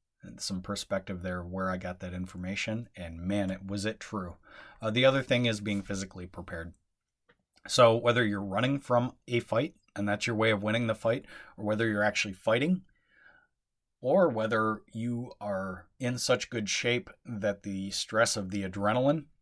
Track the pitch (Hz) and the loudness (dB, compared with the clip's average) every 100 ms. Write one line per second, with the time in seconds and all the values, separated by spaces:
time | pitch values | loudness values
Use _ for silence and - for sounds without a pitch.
0 | _ _ - - - 92 92 101 - 95 | _ _ -18 -10 -6 -6 -4 -6 -4 -4
1 | - 92 90 90 90 92 95 92 90 90 | -4 -6 -6 -6 -6 -4 -2 -2 -6 -8
2 | 90 90 92 90 90 101 - 110 120 - | -8 -6 -8 -6 -6 -4 -4 -4 -6 -12
3 | 85 82 90 101 95 95 95 101 107 107 | -12 -6 -2 0 0 -4 -6 -4 -4 -6
4 | - 107 90 - - - - - 110 117 | -8 -8 -8 -12 -20 -20 -20 -8 -2 4
5 | 131 135 127 123 120 107 104 101 95 98 | 6 6 2 2 2 0 -2 -4 -4 -6
6 | 95 92 87 - 85 85 85 - _ _ | -6 -10 -14 -12 -10 -10 -10 -14 _ _
7 | _ _ _ _ _ _ - - 117 113 | _ _ _ _ _ _ 0 8 8 8
8 | 120 120 110 101 98 98 127 139 - 120 | 4 4 4 0 -2 0 0 0 2 2
9 | 123 - - 120 - 113 151 - _ - | 2 -4 -2 -2 0 -2 -2 -6 _ -4
10 | 101 101 120 107 110 104 104 117 113 110 | -2 0 -2 2 2 2 2 0 0 0
11 | 113 131 - - - - 104 107 113 104 | 0 0 -4 -18 -20 -8 -2 0 2 2
12 | 104 - 104 92 - 117 151 185 - _ | 2 2 -2 -2 0 2 2 0 -4 _
13 | _ _ - _ _ _ _ _ _ _ | _ _ -20 _ _ _ _ _ _ _
14 | 123 180 170 110 110 113 110 107 - 113 | 2 6 6 4 2 2 2 0 -6 -6
15 | 117 120 - - 104 95 95 90 - - | -4 -4 -6 -8 -4 -4 -4 -8 -14 -6
16 | 123 123 - 123 - 120 101 - 120 120 | -4 -2 2 0 0 -4 -2 -2 0 0
17 | - - - 110 101 101 101 95 98 - | -2 -14 -10 -4 -2 -2 -4 -6 -6 -6
18 | - 110 117 107 95 101 95 98 104 123 | -2 2 4 2 -4 -4 -4 0 0 2
19 | 135 156 143 _ | 2 2 -2 _